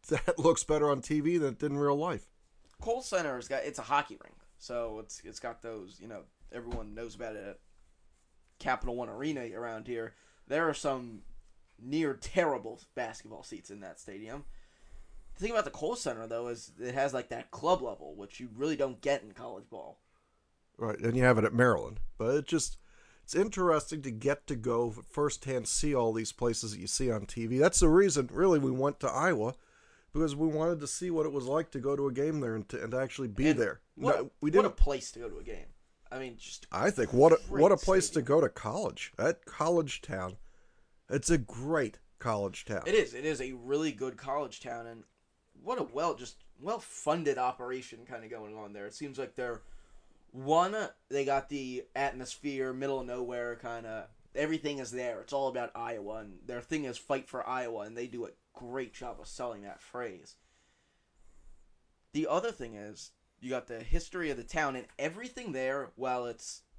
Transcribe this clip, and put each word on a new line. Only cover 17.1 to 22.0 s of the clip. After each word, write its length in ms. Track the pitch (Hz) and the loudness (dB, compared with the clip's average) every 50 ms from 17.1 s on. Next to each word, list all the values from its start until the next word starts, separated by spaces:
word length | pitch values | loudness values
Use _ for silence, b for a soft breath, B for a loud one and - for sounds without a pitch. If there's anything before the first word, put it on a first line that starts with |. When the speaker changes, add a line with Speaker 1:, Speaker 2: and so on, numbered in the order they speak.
| 127 | 0
Speaker 2:
like, 160 | 127 123 - | -2 -4 -4
that 220 | 120 117 113 _ | -8 -10 -10 _
club 300 | - - 147 165 185 180 | -12 -2 2 2 2 2
level, 340 | 127 117 101 - 73 73 - | 2 -6 -6 -8 -12 -14 -12
which 240 | 104 101 101 - - | -12 -14 -14 -12 -14
you 100 | 127 120 107 | -14 -12 -6
really 200 | 117 139 160 156 | -2 -2 -2 2
don't 240 | 143 139 131 127 98 | 0 0 -2 -2 -4
get 200 | - 143 139 143 | 0 0 0 0
in 100 | - 107 95 | -2 -10 -16
college 360 | - 120 120 104 95 107 _ | -12 -12 -10 -12 -12 -14 _
ball. 300 | 113 98 - - - _ _ _ _ _ _ _ _ _ _ _ _ _ _ _ _ | -12 -12 -12 -12 -16 _ _ _ _ _ _ _ _ _ _ _ _ _ _ _ _
Speaker 1:
Right, 220 | - - 110 107 - | -4 -2 -2 -2 0
and 160 | 101 117 113 | 0 2 4
you 80 | 127 127 | 6 8
have 140 | 127 123 | 8 8
it 60 | 110 104 | 8 6
at 100 | 107 117 | 4 6
Maryland. 460 | 117 127 123 110 87 - - 107 - | 6 6 8 6 4 2 -4 -4 -4